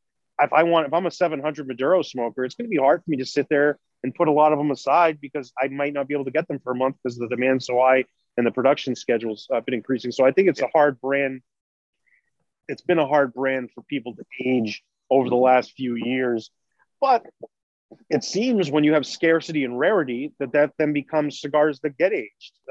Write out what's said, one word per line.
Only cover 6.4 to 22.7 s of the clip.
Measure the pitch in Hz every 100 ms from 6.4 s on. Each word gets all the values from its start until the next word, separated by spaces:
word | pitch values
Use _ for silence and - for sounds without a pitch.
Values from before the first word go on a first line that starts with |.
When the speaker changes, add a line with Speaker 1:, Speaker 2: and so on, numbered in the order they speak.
| 180
Speaker 1:
them | 143
for | 123
a |
month | 127 131 -
because | 127 120
the | 117
demand's | 120 127 131 127
so | 123
high | 131 131 127 _ _ -
and |
the | 117
production | 127 131 147 135 120
schedule's, | - 117 113 104 -
uh, | 120
been | 110
increasing. | 123 - 123 123
So | 117 131
I |
think | 139 196
it's | -
a |
Speaker 2:
Yeah. | 127
Speaker 1:
hard | 160 147 131
brand. | 135 139 139 131 - _ _ _ _ _ _ _ _ _ _ _ -
It's | 135
been | - 170
a | 139
hard | 147 139
brand | 123 131 131 123
for | -
people | - 143 120 -
to | - -
age | 127 127 110 101 _ _ -
over | 131 123
the | 123
last | 127 127 123
few | - 127
years. | 117 120 127 127 117 - _ _ _ _ _
But | 269 247 - - - _ _ _ _ - -
it | 151
seems | - 190 247 220 160
when | 151
you | 151
have | 156 127
scarcity | - 165 165 - 156
and | 127 123
rarity | 165 208 135 120 147 -
that | 135
that | 147 147 -
then | 151
becomes | 147 135 156 147 139
cigars | 143 147 151 139
that | 156 143
get | 185
aged. | 190 107 _ - _ -